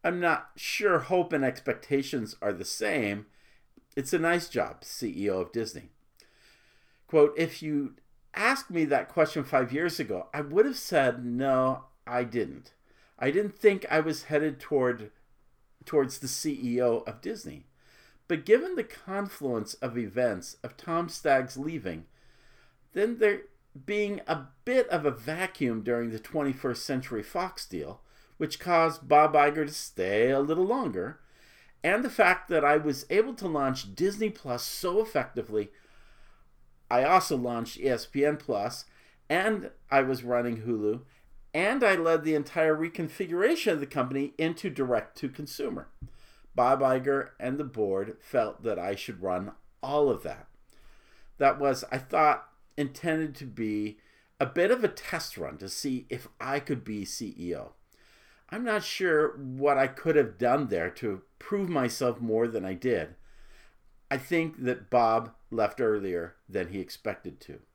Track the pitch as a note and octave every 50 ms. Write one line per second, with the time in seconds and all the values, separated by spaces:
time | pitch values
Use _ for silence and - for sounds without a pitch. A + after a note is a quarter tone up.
0 | - E3+ F3+ F3+ F3 E3+ D#3 - - - - - - - - - G#3 G3+ F3+ D#3
1 | - - F#3 F3+ E3+ E3+ E3+ C#3+ C3+ B2+ B2+ - - - A2+ - - - C#3+ C#3
2 | C3+ C3+ - C3 A2 G#2+ - _ - G#2 G2 F2 G2 - - - G#3+ G#3 - D3
3 | A2+ G2+ G2+ G#2 G#2+ _ _ - _ _ _ _ _ _ _ - _ _ _ C#3
4 | C3+ C3 - E3 D#3+ E3+ E3+ F3 E3+ - - A#2 F2 - - - - - - -
5 | B2+ G#2+ - F2+ G2+ G2+ F#2 F#2 F2+ - - A#2 A2+ - - - B1 - _ _
6 | _ _ _ _ - _ _ _ _ _ _ _ _ _ _ _ _ _ _ _
7 | _ _ - D#3 D3 D3 D3 D3+ E3 D#3+ - - E3 D#3 D3+ C#3+ C#3+ B2+ - _
8 | _ _ _ _ _ _ - - G#3 A#3+ C#4 C4 - - F3+ E3+ D#3+ C#3+ C#3+ C3
9 | - - - F3 D#3 D3+ - D#3+ C3+ - - C3+ B2+ A#2 B2+ D3 E3+ F3 D#3+ -
10 | D3 G#2 G#2 F2+ - - - D3 D3 C#3+ D3 G3 A3+ C#4+ B3+ - - - F3+ D3+
11 | C3+ B2+ A#2+ B2 B2 A#2+ A#2+ B2 C3+ C3+ C3+ C3 C3 C3 - - - - _ _
12 | _ - A#2+ B2 B2 A#2 A2 A#2+ G2+ - C#2 - - - _ _ _ _ _ _
13 | _ _ _ - - C3+ C#3+ F#3+ G#3 G3+ G3 - - G#3 G3 F#3+ - - - D#3
14 | D#3 D#3+ D3+ - - - D#3 D3 D3+ D#3 C#3+ - - - D3+ C#3 B2+ B2 A#2+ A2+
15 | G#2+ G#2 _ _ _ _ _ _ _ _ _ _ _ _ _ _ - - - D3
16 | C#3 C3 C3+ - - C3 - - - D#3+ C#3+ - B2+ A#2+ A#2 B2 B2 A#2+ A2+ -
17 | - - - - - F#3 A3+ - - - - C#3+ - _ _ _ _ _ - -
18 | _ - _ _ _ _ F3 D#3 - - G#3+ B3+ E4 F#4+ F#4 D#4 A3 - - -
19 | - - F#3+ G3+ G3+ F#3+ - - D3 C3+ A#2+ A2 G#2 - - - - B2+ A#2 A#2+
20 | A#2 G2+ F#2+ B2 B2+ A#2+ G2+ F#2 F2 - - _ - A#2+ - - - F3 E3 E3+
21 | E3+ E3 - - - D#3 C#3 C3 B2+ B2+ - C3 C#3 D#3 E3 D3 G#2 F#2 E2 D#2+
22 | E2 - _ _ _ - _ _ _ - - - _ _ _ _ _ _ _ F#3
23 | G3+ A3+ A#3+ A3+ A3 G#3 G#3 B3+ - - _ _ _ _ _ C3+ C3 - G#3 G#3
24 | G#3 G3+ G3+ - - - E3 D3+ C3+ - - _ _ - - - - - - E3
25 | D3 D3 A#2+ A2+ A2 D3 D#3 E3+ F#3 F#3 - - C#3+ B2 A2+ A2+ G2+ A#2 A#2+ A#2+
26 | A#2+ A#2 A2+ A2 - - - D#3 D3 C#3 C3 C3 - C3 A#2+ - - - C#3+ B2+
27 | B2+ - B2 G#2+ G#2 - - F3 F#3 F#3+ - - - - - E2 C#2+ C#2 - -
28 | - _ _ - - _ _ - D#3+ - - - - F3+ F3 E3 E3 D#3+ - -
29 | C#3 C3 D3 D3 D#3 D#3 D3+ D3 C#3+ D3 D3 D#3 D3+ D3 D3+ - - - - -
30 | F#2 F#2 G2+ G#2+ A#2 B2+ C3+ C3+ C#3+ D3 D#3+ E3+ F#3 G3 A#3+ C4+ B3 D#3 G2 F#2
31 | F2+ A#2+ D3 - - - - _ - - - - - - - _ - D#3+ F#3+ A3
32 | B3+ C4 - - G#3+ F3+ F#3 F3+ - - F3 D#3 D3 C#3+ D3 D3+ D3+ D3+ C#3 C3+
33 | - - - G3+ A3 C4+ B3 - G3 F3+ D#3 D3 C#3 C3+ C3 C3 - G2+ F#2+ -
34 | F3 G3 G3+ G#3 A3 G#3+ - - - C#3 A#2+ B2 - - - - - F3+ F3 G#3
35 | A3 A3 - - B2 - - B2 G#2 - G#2+ G#2+ G#2 G2+ - - _ _ - -
36 | - - - - - - - _ - _ _ _ - - - _ _ - A#2+ B2
37 | C3 D3 F3+ F#3 - - D#3+ B2+ B2 B2 A#2+ A#2 A#2 A#2 - - - C3+ B2 A2+
38 | - - - C#3 C#3 D3 D3 D3 - - A#2+ G2+ G2+ A#2+ B2+ - - - _ _
39 | _ _ _ _ _ _ D#3 F3 F#3+ A3 A3 G3+ - - - - - - C#3 C#3
40 | C3 C3 C3 B2 B2 A#2+ B2 A#2+ A#2+ B2 A#2 A2 A2 A#2+ A#2 G#2+ G#2 G#2 A2 B2+
41 | C3 - _ _ _ - - - - - - D#3 F3+ G#3 B3+ C#4 B3 G#3 F#3+ E3+
42 | E3 E3 E3 D#3 D3+ D#3 D#3 D3+ C#3+ - - E3+ D#3+ D#3+ D#3 D3+ D#3+ E3 D#3+ -
43 | E3+ D3+ - - G3 E3 E3+ F3 G3 C4 E4 E4 - A3+ E3+ D3 C#3 C#3 - C#3
44 | B2+ B2+ C3+ C#3 C#3 C#3+ - - D#3+ E3 E3+ E3 - F#3+ C3+ - C3+ B2 B2 A2
45 | - - _ - - C3 C3 - D3+ C#3 - - - - - D#2+ D2 - - -
46 | - - - - - - - _ - - - - A#2+ B2 C3+ C3+ C#3 C3 C3 C3
47 | C3 C#3+ C3+ C#3 B2 - - _ - B2+ C3+ C#3+ D3+ C3 A#2 A2+ G#2+ G2 F#2+ F#2+
48 | G2+ G#2+ A2 - - - - B2+ A2+ G#2 - - - A2+ G#2 F2+ F2 G2 G2+ G2
49 | - - G#2+ F2 F#2 F#2+ F2+ F#2 G2 G2+ - - - - _ _ - C3 C#3+ D3
50 | D3 C#3 A2+ F#2 - D#2+ - - - - - - - _ _ - - - - -
51 | _ _ - - - - - - C#3+ C#3 C3 C3+ C#3+ C#3 C3 C3+ - - - C3
52 | C3 - - E3 D#3 D3+ C#3+ - - - _ _ - _ _ - D3 C3+ C3+ -
53 | - E3+ D#3+ D#3+ D#3+ D3+ C3+ C3 C#3 B2+ G2+ A#2 A2+ G#2+ G#2+ G#2 G#2 G#2+ G#2+ -
54 | _ _ _ _ _ _ _ _ - B2 - F3 F3 G3+ B3 B3 A3+ G3 - -
55 | - - - E3 - - - - E2+ C#2 D2 D#2 F#2+ F#2+ - - - C#3 C3 B2+
56 | - - - B2 - - _ _ G#2+ C3 C#3 D3 C#3 - D3 A#2+ - - G#2+ G#2
57 | G2 - - - A#2 G#2+ - - E2+ F2 E2+ C2+ A1+ - - _ _ _ _ _
58 | _ _ _ _ _ _ _ _ _ _ - G#3+ B3 A#3+ G#3+ G#3 - - - -
59 | F#3+ F3+ D#3+ D3+ D#3 D3 - C#3+ C#3 C3 B2+ C3 C#3 C#3+ C#3+ C3+ C3+ C3 C3+ -
60 | - E3 D3+ D3+ C3+ G#2+ - - A#2+ A#2+ B2+ C#3+ C#3+ A2 G2+ E2+ E2 F2+ - -
61 | - A2 G2 F#2 - _ _ _ - - G3+ G3+ G3 F3 E3+ C#3+ B2+ A#2+ A#2+ -
62 | C3+ B2 A#2 A2+ A#2+ A2+ A2 A2 A#2 A#2 A2+ G#2+ F#2 F#2+ F#2+ F2 A#2+ B2+ A#2 F#2
63 | D#2 D2+ - - - - - - - - - - - - _ _ _ - _ -
64 | _ _ C3+ C3+ C3 - F3 E3 E3 D#3+ D#3 - B2+ B2 B2 A#2 G2 - - A#2+
65 | A#2 A2+ A2+ A#2 A#2 A#2 - - - _ - A2+ G#2+ G#2 - - B2+ A2 G#2+ G#2
66 | G2 F#2+ F2 E2+ E2+ E2+ - _ _ - F#2 G2 F2+ E2+ F#2+ G2 F2+ - - -
67 | _ G#2+ G2 - - F2+ C#2+ _ - - - - _ _